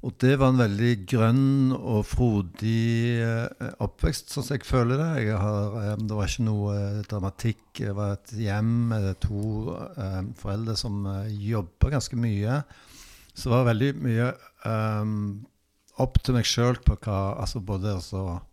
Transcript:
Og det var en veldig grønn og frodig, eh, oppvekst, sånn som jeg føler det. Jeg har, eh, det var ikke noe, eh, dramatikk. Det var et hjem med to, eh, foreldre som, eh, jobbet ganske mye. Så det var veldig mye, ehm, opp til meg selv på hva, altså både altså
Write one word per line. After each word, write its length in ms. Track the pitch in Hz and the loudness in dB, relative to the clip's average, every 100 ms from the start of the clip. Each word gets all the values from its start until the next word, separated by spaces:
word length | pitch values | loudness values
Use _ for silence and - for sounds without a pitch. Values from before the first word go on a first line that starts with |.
Og 120 | - - | -8 2
det 180 | 127 139 | 4 6
var 140 | 131 | 6
en 60 | 127 | 6
veldig 320 | 117 101 120 117 92 | 4 4 2 0 0
grønn 640 | 127 110 123 135 139 131 | 2 4 6 4 4 2
og 320 | 131 - 110 104 | 2 0 0 0
frodig, 1120 | - 123 107 90 - 110 113 117 117 117 120 | 2 2 2 0 -4 0 2 2 2 0 0
eh, 520 | 113 113 117 - 120 - | 0 -2 -4 -6 -10 -6
oppvekst, 500 | 104 - 160 151 - | -6 0 0 0 -6
sånn 140 | - | -8
som 100 | 120 143 | -4 -4
jeg 60 | |
føler 320 | - 131 117 131 | 0 2 4 2
det. 300 | 165 156 107 | 0 0 0
Jeg 120 | 107 | 0
har, 360 | 101 104 104 | 0 0 -2
eh, 220 | 110 104 104 | -4 -4 -2
det 180 | 107 | -4
var 120 | 107 98 | -2 -2
ikke 180 | - | 0
noe, 300 | 113 107 101 101 | 0 0 0 0
eh, 260 | 101 104 | -2 -4
dramatikk. 640 | 101 104 95 - 117 107 _ | -4 -4 -4 -2 -4 -4 _
Det 200 | - 107 | -8 -6
var 180 | 98 104 | -2 -4
et 140 | 101 - | -4 -8
hjem 580 | 107 110 101 110 117 117 | -6 -2 0 2 2 0
med 320 | 113 98 92 | 0 0 0
to, 540 | - 104 107 107 110 87 - - | -2 -2 -2 -4 -4 -6 -10 -8
eh, 260 | 95 95 95 | -6 -4 -6
foreldre 420 | 120 - 98 113 107 | -8 -6 -4 -2 -4
som, 280 | - 101 98 | -4 -4 -4
eh, 200 | 98 104 | -4 -6
jobbet 640 | 104 101 113 87 _ 135 | -6 -2 -2 -4 _ 0
ganske 240 | 143 - 120 | 2 -2 -2
mye. 460 | 117 101 104 135 143 - - - - - - | 0 0 0 -2 -4 -14 -20 -20 -20 -20 -20
Så 100 | - | -8
det 60 | 127 | 0
var 140 | 120 127 | 4 4
veldig 200 | 110 139 147 | 4 2 0
mye, 380 | 135 113 123 - - _ | 0 2 0 -2 -14 _
ehm, 800 | - 110 110 107 107 107 104 101 110 _ _ _ _ - | -4 -2 0 0 -2 -2 -4 -6 -12 _ _ _ _ -4
opp 240 | 127 - | -2 -2
til 120 | - | 0
meg 100 | 123 | 2
selv 400 | 113 - 120 123 | 2 2 2 4
på 120 | - 110 | 2 2
hva, 440 | - 98 98 - | 0 0 0 -2
altså 180 | 101 - | -4 -6
både 340 | 95 98 101 98 | -4 -2 -2 -4
altså 440 | 82 95 95 87 - | -4 -6 -4 -6 -10